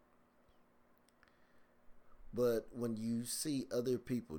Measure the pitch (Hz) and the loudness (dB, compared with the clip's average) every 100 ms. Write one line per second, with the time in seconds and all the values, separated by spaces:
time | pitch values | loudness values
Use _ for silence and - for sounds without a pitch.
0 | - - - _ - - - - - - | -20 -20 -20 _ -20 -20 -20 -20 -20 -20
1 | - _ - - - - - - - - | -20 _ -20 -20 -20 -20 -20 -20 -18 -16
2 | - - - 107 120 113 - 120 117 110 | -16 -14 -6 2 4 4 2 -2 -2 0
3 | 113 117 120 - 156 135 - 120 120 123 | 0 0 0 -2 0 0 0 0 2 2
4 | - 123 - | 2 -2 -2